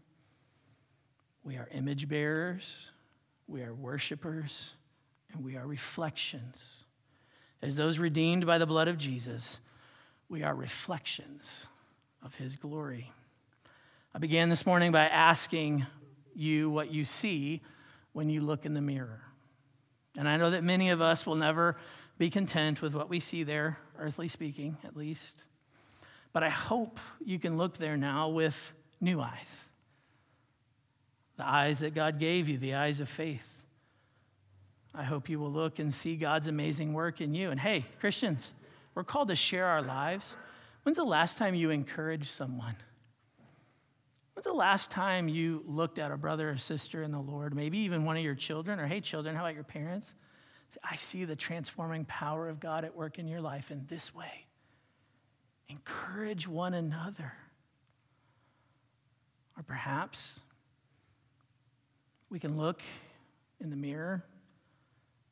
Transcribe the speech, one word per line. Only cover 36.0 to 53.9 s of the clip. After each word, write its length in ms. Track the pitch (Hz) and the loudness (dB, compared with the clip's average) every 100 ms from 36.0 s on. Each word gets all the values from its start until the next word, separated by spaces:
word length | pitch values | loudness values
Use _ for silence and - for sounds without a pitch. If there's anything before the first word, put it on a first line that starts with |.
| 165 165 | -2 0
God's 300 | 151 156 156 | 2 2 2
amazing 460 | 151 151 143 151 | 0 0 0 0
work 260 | 151 170 160 | 0 -2 -2
in 140 | 151 | -2
you. 160 | 156 190 | 0 0
And 100 | 135 | 0
hey, 240 | 170 196 123 - | 2 0 -2 -2
Christians, 540 | 202 196 226 143 - - - - - | 0 2 2 0 -4 -12 -20 -20 -10
we're 100 | - | -8
called 260 | 180 - 262 | -2 0 2
to 60 | 180 | 2
share 300 | - 185 185 | 2 2 4
our 160 | 160 | 4
lives. 540 | 131 131 147 190 - - - - - - | 2 0 -2 -2 -6 -12 -16 -20 -20 -4
When's 160 | - 320 | 0 2
the 40 | |
last 360 | 294 156 165 - | 4 6 4 4
time 160 | 208 180 | 2 4
you 160 | 160 | 4
encouraged 580 | 151 135 - 156 160 143 | 2 0 -4 -2 -2 -4
someone? 460 | - 131 123 117 110 - - _ _ _ _ - _ _ _ _ _ _ _ _ - | -6 -6 -4 -6 -8 -12 -20 _ _ _ _ -20 _ _ _ _ _ _ _ _ -8
When's 100 | 392 | -2
the 80 | |
last 360 | 339 190 196 - | 2 4 4 2
time 380 | - 190 185 165 | 0 2 2 2
you 360 | 156 165 156 156 | 2 0 -2 -2
looked 320 | 151 165 165 | -2 -2 -2
at 120 | 147 | -4
a 60 | 143 | -2
brother 320 | 151 156 156 | -2 -2 -2
or 80 | 139 | -4
sister 460 | - 156 - 165 | -4 -4 -4 -6
in 80 | 156 | -4
the 80 | 147 | -4
Lord, 360 | 139 143 147 143 | -6 -6 -4 -2
maybe 220 | 151 190 | -2 0
even 240 | 208 170 | 0 2
one 140 | 156 160 | 2 0
of 60 | |
your 100 | 156 | 0
children, 460 | 135 - 156 165 202 | -2 -4 -4 -4 -2
or, 80 | 147 | -2
"Hey, 120 | 190 | -2
children, 360 | 170 160 151 160 | -4 -4 -4 -4
how 80 | |
about 100 | 170 | -4
your 100 | 151 | -6
parents?" 520 | 147 160 151 185 - - _ - - - _ | -10 -8 -6 -6 -10 -16 _ -20 -20 -20 _
Say, 100 | - | -14
"I 120 | - 156 | -8 -4
see 280 | - 180 | -4 -4
the 120 | 180 151 | -4 -4
transforming 720 | - 170 147 - 165 160 151 | -4 -6 -6 -6 -4 -4 -6
power 440 | - 147 156 165 | -6 -4 -2 -4
of 100 | 156 | -6
God 240 | 160 160 | -4 -4
at 120 | 160 170 | -4 -6
work 240 | 156 156 | -8 -6
in 80 | 165 | -8
your 140 | 165 | -6
life 280 | 156 143 - | -6 -6 -8
in 160 | 143 | -10
this 280 | 135 | -8